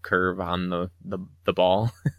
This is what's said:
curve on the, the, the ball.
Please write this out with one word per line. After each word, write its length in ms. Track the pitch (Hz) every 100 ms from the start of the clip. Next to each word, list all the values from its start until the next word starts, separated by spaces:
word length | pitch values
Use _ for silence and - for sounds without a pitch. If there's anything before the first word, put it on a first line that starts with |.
curve 360 | - 92 92 90
on 300 | 87 90 90
the, 220 | 87 90 -
the, 160 | - 95 92 _
the 100 | -
ball. 360 | 90 92 92 117 - 151